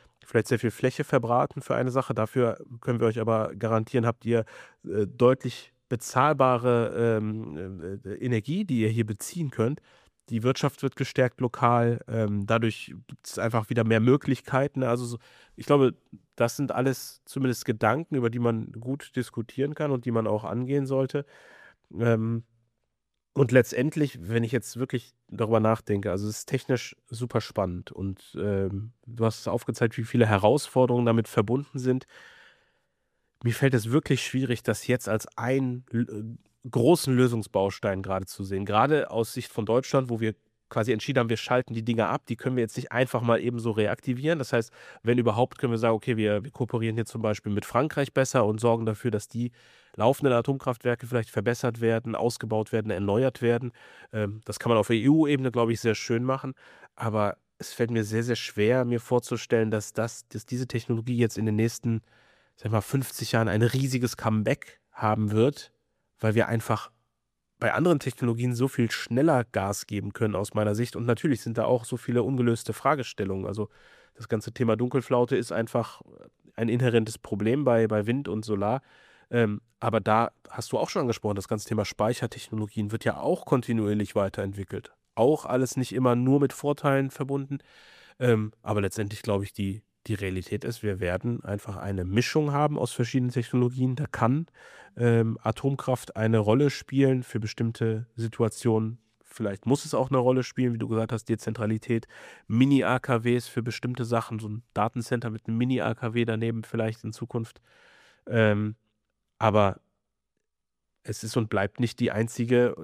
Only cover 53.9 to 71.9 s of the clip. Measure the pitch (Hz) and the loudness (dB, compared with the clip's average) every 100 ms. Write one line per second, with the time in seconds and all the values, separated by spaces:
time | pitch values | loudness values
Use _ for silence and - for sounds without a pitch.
53.9 | - - 110 104 110 - - - 113 104 | -20 -10 -4 -4 -6 -10 -4 2 4 4
54.9 | 113 127 160 147 139 131 117 117 113 117 | 4 6 6 4 2 0 0 0 2 0
55.9 | 107 - 117 127 131 131 - - - - | 0 0 0 0 -2 -6 -12 -20 -20 -20
56.9 | - 117 107 104 - _ - - - 117 | -6 -2 0 0 -2 _ -18 -12 -2 0
57.9 | 117 104 110 120 117 - - 107 127 123 | 0 0 -2 -2 -4 -4 0 2 4 2
58.9 | 120 - 123 - 120 - 117 110 107 - | -2 0 0 0 -6 0 2 2 0 -4
59.9 | - 117 - - 107 - 127 127 117 - | -4 -4 -6 -14 -14 -8 -6 -4 -6 -2
60.9 | 117 117 120 113 - 110 107 113 - 117 | -4 0 2 2 2 0 2 0 0 -2
61.9 | 113 _ _ _ _ _ _ 107 110 - | -2 _ _ _ _ _ _ -2 -2 0
62.9 | 139 127 - 113 117 110 107 117 131 135 | -2 -2 -8 -2 0 2 2 2 2 0
63.9 | 127 120 - 113 107 107 143 - - _ | 0 -2 -2 0 0 0 -2 -6 -20 _
64.9 | - 107 110 104 107 127 - - _ _ | -4 0 2 2 4 4 2 -16 _ _
65.9 | _ _ - 110 110 - 117 - 110 - | _ _ -2 0 2 2 -2 -2 -4 -4
66.9 | _ _ _ _ _ _ - 117 107 175 | _ _ _ _ _ _ -4 -2 2 2
67.9 | 151 135 - 120 117 123 117 131 - 117 | 2 0 -2 -2 0 -2 0 -2 0 -2
68.9 | - - 117 165 131 113 104 98 101 - | -2 -2 2 4 2 2 -2 -2 -4 -6
69.9 | 101 101 - 110 98 104 107 104 104 120 | -6 -6 -2 -2 -2 -2 -2 0 0 -4
70.9 | - 117 113 165 120 120 117 113 123 117 | -4 -2 0 0 -2 -2 -2 0 0 -2